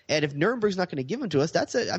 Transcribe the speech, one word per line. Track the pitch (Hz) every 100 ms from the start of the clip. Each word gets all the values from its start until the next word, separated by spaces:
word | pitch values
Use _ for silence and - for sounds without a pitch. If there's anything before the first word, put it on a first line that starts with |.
| -
And | 151 147
if | 143
Nuremberg's | 185 247 208 185
not | 180
gonna | 151
give | 127 226
him | 247
to | 147
us, | 156
that's | 165 302 254
it. |
Uh, | -